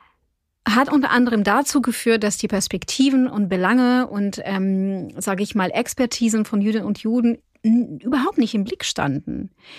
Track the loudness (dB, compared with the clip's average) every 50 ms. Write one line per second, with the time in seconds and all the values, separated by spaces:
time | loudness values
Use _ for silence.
0 | _ _ _ _ _ _ _ _ _ _ _ _ _ 0 2 2 2 4 2 2
1 | 2 2 2 2 2 2 2 2 2 2 2 2 0 0 0 0 0 0 -2 -2
2 | 0 0 2 2 2 -2 -2 -2 -4 -2 -2 -2 -2 -2 -4 -6 -6 -6 0 2
3 | 2 4 4 4 2 2 0 0 0 0 0 2 2 4 4 4 4 4 4 2
4 | 0 0 -2 -4 -4 -4 -4 -6 -6 -4 -4 -2 0 0 0 0 0 -2 -2 -4
5 | -8 -10 -10 -8 -4 -4 -2 -2 -2 -2 0 0 -2 0 0 -2 -4 -4 -2 -2
6 | -2 -2 0 -2 0 0 2 0 0 0 0 0 0 0 0 -2 -2 -4 -4 -4
7 | -2 -2 0 2 2 2 0 -2 _ _ _ _ 0 2 2 4 2 0 -6 -8
8 | -4 -2 0 0 0 0 2 0 0 0 0 -2 -2 -2 -6 -6 -6 -6 -4 -2
9 | -2 -2 -2 -4 -6 -6 -8 -8 -8 -10 -12 _ _ -20 -20